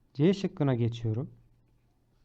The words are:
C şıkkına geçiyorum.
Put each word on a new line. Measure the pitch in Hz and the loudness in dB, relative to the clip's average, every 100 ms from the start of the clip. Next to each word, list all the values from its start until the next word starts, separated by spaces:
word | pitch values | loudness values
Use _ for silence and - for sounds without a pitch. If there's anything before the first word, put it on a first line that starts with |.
| _ | _
C | - 160 | 0 2
şıkkına | 196 190 - 143 | 2 -2 0 0
geçiyorum. | 120 117 117 113 110 160 - _ _ _ _ _ _ _ _ | 2 0 -2 -4 -4 -6 -12 _ _ _ _ _ _ _ _